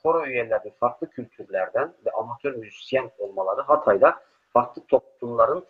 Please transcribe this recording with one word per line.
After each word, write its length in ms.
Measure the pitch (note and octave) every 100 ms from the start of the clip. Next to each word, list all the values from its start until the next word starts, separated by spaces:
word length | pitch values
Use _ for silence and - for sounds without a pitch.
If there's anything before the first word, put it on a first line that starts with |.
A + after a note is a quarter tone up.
Koro 240 | D#3 E3+ C#3+
üyelerinin 480 | B2 A2+ A2 G#2 -
farklı 300 | A#2+ - E3
kültürlerden 840 | - A#2 _ - F#2+ F#2 A#2+ D#3 - -
ve 40 |
amatör 440 | - A2+ A2 C#3+
müzisyen 560 | B2+ G#2 - - C3 A#2+ -
olmaları 420 | G2+ G2 F#2 G#2+
Hatay'da 640 | C#3 D3 A#2 G2 D3 - _ _ _
farklı 340 | A#2+ - - -
toplumların 800 | C3 - - A#2+ A#2 A2+ E3 -